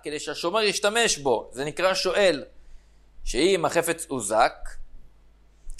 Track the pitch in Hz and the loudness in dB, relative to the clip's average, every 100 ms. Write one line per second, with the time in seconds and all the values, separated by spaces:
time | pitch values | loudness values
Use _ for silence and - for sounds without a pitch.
0 | 160 147 147 147 175 208 214 180 202 220 | -8 -8 -8 -6 -2 0 0 2 0 2
1 | 226 151 139 110 - 120 147 147 180 190 | 2 0 2 2 0 -6 -6 0 0 2
2 | 190 175 196 147 110 - - - - - | 0 4 4 2 -4 -18 -20 -20 -20 -20
3 | - - - 113 170 190 151 165 165 165 | -20 -10 -4 2 4 4 2 2 0 -2
4 | - 135 101 107 139 - - - - - | -4 -6 0 4 4 2 -10 -8 -10 -14
5 | - - - _ _ _ - | -18 -20 -20 _ _ _ -10